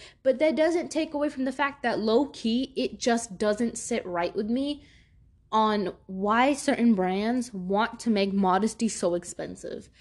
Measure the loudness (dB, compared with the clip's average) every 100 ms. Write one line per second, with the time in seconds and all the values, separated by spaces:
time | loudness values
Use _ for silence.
0 | -20 _ 0 4 2 4 2 2 -2 -2
1 | -2 -2 -2 -2 -4 -2 -4 -2 -2 0
2 | 2 2 2 -2 -2 0 -2 -4 -4 -2
3 | 0 0 -2 -2 0 0 -2 -4 -4 -4
4 | -4 -2 -2 -2 -2 -2 -2 -6 -12 -20
5 | _ _ _ _ -2 2 2 2 -2 -6
6 | -12 -4 2 4 4 2 0 2 4 4
7 | 2 0 0 -2 -4 -8 -2 0 0 -2
8 | 0 2 2 2 4 4 2 0 -4 0
9 | 0 0 -4 -10 -10 -10 -10 -12 -14 _